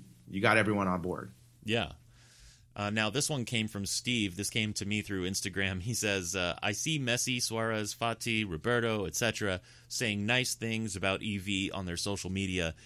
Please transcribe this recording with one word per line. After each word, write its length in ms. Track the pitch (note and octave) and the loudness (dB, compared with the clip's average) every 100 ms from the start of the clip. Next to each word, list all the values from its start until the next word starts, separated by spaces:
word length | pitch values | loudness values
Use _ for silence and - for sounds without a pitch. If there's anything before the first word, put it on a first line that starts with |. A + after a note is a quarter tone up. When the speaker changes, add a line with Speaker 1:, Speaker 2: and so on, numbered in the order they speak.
| - - - | -14 -20 -8
Speaker 1:
you 100 | G2 | 2
got 180 | A2 A2 | 4 6
everyone 300 | G#2 G#2 F#2+ | 4 4 2
on 140 | F2+ | 2
board. 320 | F2 F2 - - - - | 0 -4 -6 -14 -20 -12
Speaker 2:
Yeah. 300 | G#2 A2+ G2 - - - - - - - - - | -2 -2 -2 -8 -20 -20 -20 -20 -20 -20 -18 -6
Uh, 120 | G#2 | -2
now, 200 | A2 G#2+ | 2 2
this 200 | A#2 C#3 | 2 0
one 160 | D3 A2+ | -2 -2
came 240 | A#2 G#2+ | 0 -2
from 160 | G2+ G2 | -2 -4
Steve. 500 | - - B2 G2+ F2 | -2 0 2 0 0
This 140 | G2+ | -2
came 240 | A#2+ G#2+ | 0 0
to 120 | G#2 G2+ | -2 -2
me 160 | G#2 | -2
through 260 | G2+ G2 F2+ | 0 -2 0
Instagram. 520 | F#2+ G#2 F#2 F#2+ F#2 | -2 -2 -2 0 -2
He 120 | G2 | -4
says, 420 | A2 G#2+ G2 F2 F#2+ | -2 2 0 0 0
uh, 240 | F2 - | 0 0
"I 120 | G#2 | -2
see 260 | G#2 - D3+ | -2 -2 -2
Messi, 420 | B2+ B2 - B2 | 0 0 0 0
Suarez, 540 | - A2+ A2+ A2 G#2 - | -2 0 0 0 -2 -2
Fati, 480 | A#2 A2+ A#2+ A2 G#2 | -2 -2 0 0 0
Roberto, 580 | D#2+ G#2+ A#2+ A#2 G#2+ F#2 | 0 2 4 4 2 0
et 100 | - | 2
cetera, 460 | A#2 - G#2 F2+ - - - | 0 2 0 -2 -4 -20 -10
saying 380 | - A#2 G2+ G#2 | -2 0 0 2
nice 300 | B2+ B2 - | 2 2 -2
things 380 | A2+ A2 A2 F#2 | -2 -2 -2 0
about 260 | F#2+ F#2+ | 0 2
E 140 | G#2+ G2+ | 0 -4
V 340 | F#2 F#2+ F#2+ | 0 0 0
on 140 | - F2+ | -2 -4
their 100 | E2+ | -2
social 340 | G2+ G2+ F#2 | -2 -2 -2
media. 460 | F#2+ G2 F2+ E2 D#2 | -2 0 0 0 -4